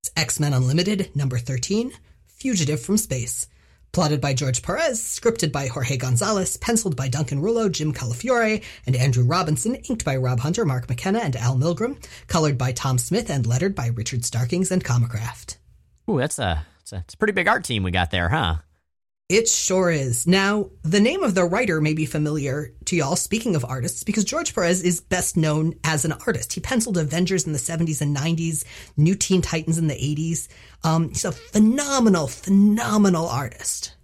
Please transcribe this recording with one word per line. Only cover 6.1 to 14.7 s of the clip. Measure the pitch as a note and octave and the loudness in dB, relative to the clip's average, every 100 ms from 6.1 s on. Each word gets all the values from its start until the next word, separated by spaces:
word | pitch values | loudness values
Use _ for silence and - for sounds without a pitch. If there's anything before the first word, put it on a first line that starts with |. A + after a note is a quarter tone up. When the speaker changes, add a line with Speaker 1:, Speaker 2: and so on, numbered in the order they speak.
| A#2+ G3+ G#3 F3+ - | 0 2 0 0 -4
Speaker 1:
penciled | - A#3 G3 C3 | 0 0 0 -2
by | C3+ | -2
Duncan | B2 C#3+ C#3+ | -2 -2 -2
Rouleau, | F3 A#3 A3 | 0 0 0
Jim | E3 D#3 | 0 -2
Calafiore, | C#3+ A#2+ A#2+ B3 A#3+ A3+ G#3+ - - - | -4 -6 -6 0 2 2 0 -6 -12 -2
and | |
Andrew | B2+ C#3 B2 | 2 2 4
Robinson, | B2 E3+ E3+ D3+ A3 B3+ | 4 2 2 0 0 -4
inked | - A3+ | -4 -4
by | - - | -2 0
Rob | B2+ B2 | 0 0
Hunter, | D3 F#3+ G3+ | 0 0 0
Mark | B2 A#2+ | -2 -2
McKenna, | B2 F#3+ G#3+ | -4 0 0
and | G3 | 0
Al | A#2 A#2+ B2+ | -2 0 2
Milgrom, | E3 E3+ A#3 C#4 - - - | 0 0 -2 -4 -14 -20 -2
colored | F3 D#3 B2+ | 2 2 2
by | B2+ | -2
Tom | B2 C#3 B2+ | -2 0 0
Smith, | - D3 B2 | 0 -2 0
and | C#3+ A#2 | -2 0
lettered | B2 G3 | 0 0
by | G3 A#2+ | -2 -4
Richard | A#2+ G#2+ B2+ A#2+ | -4 -4 -4 -4
Starkings | A2+ A#2+ F3+ F#3 | -2 -2 0 0